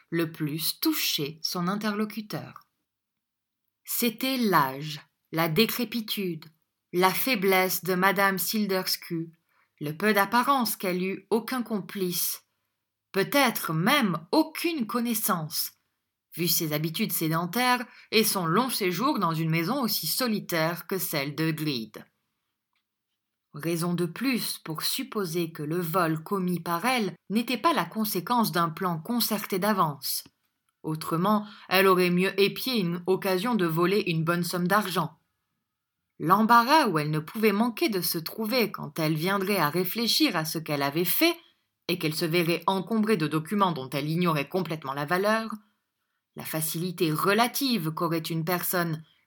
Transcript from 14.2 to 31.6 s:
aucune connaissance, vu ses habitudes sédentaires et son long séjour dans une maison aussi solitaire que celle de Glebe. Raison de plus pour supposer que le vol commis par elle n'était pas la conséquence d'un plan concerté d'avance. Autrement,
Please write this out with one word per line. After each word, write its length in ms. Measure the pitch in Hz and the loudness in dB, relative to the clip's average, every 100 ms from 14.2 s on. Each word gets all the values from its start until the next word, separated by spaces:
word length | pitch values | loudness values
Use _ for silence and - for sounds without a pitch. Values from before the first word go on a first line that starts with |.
| - | 0
aucune 560 | 294 311 - 339 320 214 | 2 2 -2 -4 -2 -4
connaissance, 840 | 240 240 220 - 180 151 - - - _ _ _ _ _ | -4 -2 -2 -2 -2 -4 -6 -6 -10 _ _ _ _ _
vu 140 | - 170 | -4 -2
ses 240 | - 160 | 0 0
habitudes 400 | 151 160 165 202 | -2 -2 -2 -2
sédentaires 720 | - 160 165 175 226 247 190 240 - - | 0 0 0 -2 0 2 0 -2 -16 -2
et 140 | 220 | 2
son 200 | 214 196 | 2 0
long 240 | 165 185 254 | 2 2 2
séjour 500 | - 190 175 269 254 | 0 -2 0 0 2
dans 140 | 170 | 0
une 180 | 160 160 | 0 0
maison 300 | 165 165 277 | 0 0 0
aussi 260 | 226 - 156 | 0 -2 -2
solitaire 800 | - 254 202 156 165 160 170 - | -2 0 -2 -2 0 0 -2 -6
que 120 | 190 | -6
celle 360 | - 151 139 | -2 -2 -2
de 160 | 147 160 | 0 0
Glebe. 480 | 156 151 123 107 - - _ _ _ _ _ _ _ _ _ _ _ _ _ _ | 0 -2 -4 -6 -14 -20 _ _ _ _ _ _ _ _ _ _ _ _ _ _
Raison 400 | 151 156 170 175 | -8 -4 -2 0
de 100 | 175 | 0
plus 540 | 175 - 262 226 - - | -2 -2 -2 0 -2 -8
pour 240 | - 156 | -8 -6
supposer 680 | - - 262 214 185 170 165 | -4 -4 -4 -4 -2 -2 -4
que 120 | 165 | -4
le 180 | 151 170 | -4 -2
vol 420 | 165 185 160 160 | 0 2 2 0
commis 380 | - 196 180 170 | -2 -2 0 -2
par 240 | 175 170 | -2 -2
elle 320 | 233 254 190 - - | 0 0 -2 -6 -4
n'était 260 | 202 240 254 | -2 0 0
pas 160 | 339 | 2
la 140 | 247 170 | 2 0
conséquence 680 | 220 214 185 175 247 190 | -2 -2 -2 0 2 2
d'un 160 | 170 170 | 2 0
plan 300 | 160 185 160 | 0 -2 -2
concerté 600 | 160 240 - 208 - 190 | -2 -2 0 -2 -2 0
d'avance. 680 | 208 190 160 135 - - - _ _ _ _ _ | 2 2 2 0 -6 -8 -10 _ _ _ _ _
Autrement, 640 | 156 156 - 165 190 214 208 - | -6 -6 -2 0 2 2 0 -12